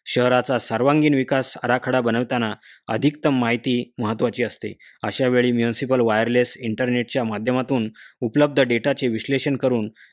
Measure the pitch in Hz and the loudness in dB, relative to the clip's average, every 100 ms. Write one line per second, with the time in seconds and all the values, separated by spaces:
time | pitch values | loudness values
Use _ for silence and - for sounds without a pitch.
0 | - - 123 123 120 123 - 113 131 151 | -4 0 2 2 2 -2 -2 0 2 4
1 | 151 139 131 135 131 - 123 123 - 127 | 4 2 2 0 -2 -4 -2 -2 0 0
2 | 117 113 123 123 113 - - - - 110 | 0 0 -2 -2 -4 -6 -14 -16 -6 0
3 | 147 147 156 131 117 120 131 123 117 - | 0 0 0 2 0 0 -2 -2 -4 -6
4 | 110 113 120 110 113 - 104 101 - _ | -4 -2 -2 -2 -4 -4 -12 -14 -20 _
5 | 110 - 127 123 123 120 117 113 127 131 | -6 0 2 4 4 2 0 -2 0 2
6 | 113 107 113 123 123 - 120 107 127 123 | 4 2 2 2 0 -2 -6 -2 -2 -2
7 | 120 135 113 107 110 127 123 135 110 - | -2 -4 -4 -4 -2 -2 0 -2 -4 -8
8 | - - 120 147 147 139 127 117 143 135 | -20 -6 -2 2 2 4 2 2 0 -2
9 | 131 110 - 135 147 131 135 123 107 - | -2 -2 -2 -2 -2 0 0 0 -4 -10
10 | - | -16